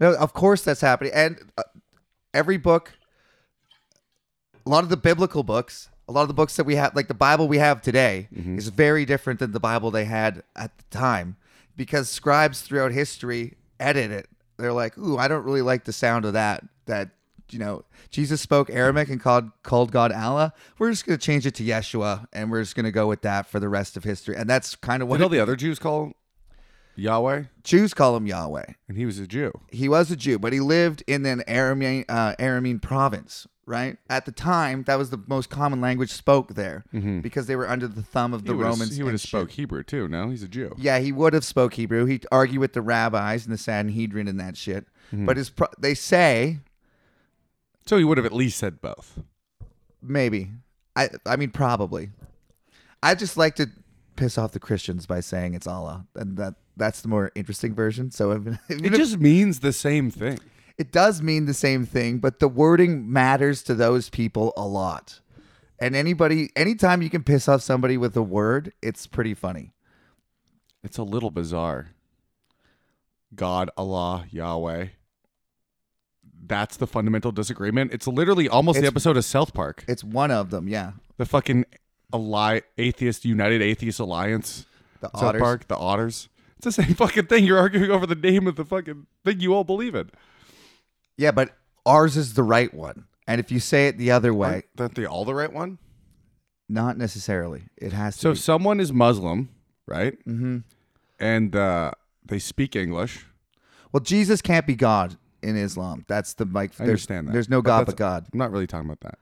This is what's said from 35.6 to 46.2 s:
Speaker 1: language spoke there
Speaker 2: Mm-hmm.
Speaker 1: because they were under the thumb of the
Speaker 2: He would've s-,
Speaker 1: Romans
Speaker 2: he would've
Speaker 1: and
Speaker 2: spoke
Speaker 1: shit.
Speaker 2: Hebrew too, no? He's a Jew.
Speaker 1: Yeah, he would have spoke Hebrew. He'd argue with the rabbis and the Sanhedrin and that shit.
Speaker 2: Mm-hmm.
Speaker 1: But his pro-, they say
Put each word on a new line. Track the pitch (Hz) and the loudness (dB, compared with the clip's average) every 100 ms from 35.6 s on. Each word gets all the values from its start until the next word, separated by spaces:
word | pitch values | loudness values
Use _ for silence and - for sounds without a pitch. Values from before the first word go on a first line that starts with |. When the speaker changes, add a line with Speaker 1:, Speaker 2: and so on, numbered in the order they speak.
| 143 135 | -2 0
Speaker 1:
language | 123 127 127 | -2 0 -2
spoke | - - 139 123 104 | -4 2 4 2 -6
there | 95 78 - | -6 -8 -10
Speaker 2:
Mm-hmm. | 113 101 92 | -6 -4 -4
Speaker 1:
because | 95 139 120 | -4 -6 -4
they | 131 | -4
were | 123 | -2
under | 127 123 | -4 -4
the | 107 | -8
thumb | 101 135 120 | -6 -2 -2
of | 117 104 | -4 -4
the | |
Speaker 2:
He | 113 | -2
would've | 113 | 0
s-, | 117 | -2
Speaker 1:
Romans | 113 143 | -4 -4
Speaker 2:
he | |
would've | 135 | -4
Speaker 1:
and | 107 | -4
Speaker 2:
spoke | - 110 87 | -4 -6 -6
Speaker 1:
shit. | - | -6
Speaker 2:
Hebrew | 143 71 | -8 -8
too, | - 147 90 | -8 -6 -4
no? | 82 107 | -4 -6
He's | 127 | -8
a | 98 | -10
Jew. | 113 127 - | -10 -10 -4
Speaker 1:
Yeah, | 135 131 | 0 0
he | 135 | 0
would | 135 160 | 2 4
have | 151 135 | 4 0
spoke | - 123 - | 2 2 2
Hebrew. | 113 113 123 | -2 2 2
He'd | 131 - | 0 2
argue | 131 131 135 | 4 4 2
with | 135 | -2
the | 123 | -2
rabbis | 110 117 113 107 101 117 113 | 0 0 2 0 -2 -4 -4
and | |
the | 110 | -8
Sanhedrin | - 104 104 107 110 101 101 | -4 -4 -2 -2 -4 -4 -4
and | 95 | -6
that | 92 - | -8 -10
shit. | - 95 - _ - | -8 -8 -8 _ -12
Speaker 2:
Mm-hmm. | 104 101 | -4 0
Speaker 1:
But | 131 | 0
his | 131 | -2
pro-, | - - - | -2 -4 -2
they | 139 | -4
say | 139 - 180 | -2 2 4